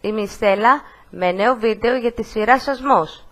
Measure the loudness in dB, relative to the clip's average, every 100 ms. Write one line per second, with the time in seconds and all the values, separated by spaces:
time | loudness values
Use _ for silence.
0 | -6 -6 -6 -2 0 2 4 2 0 -20
1 | _ -4 -2 0 0 2 0 0 -2 0
2 | -2 -4 -8 -4 2 2 2 -6 2 2
3 | 2 -8 -20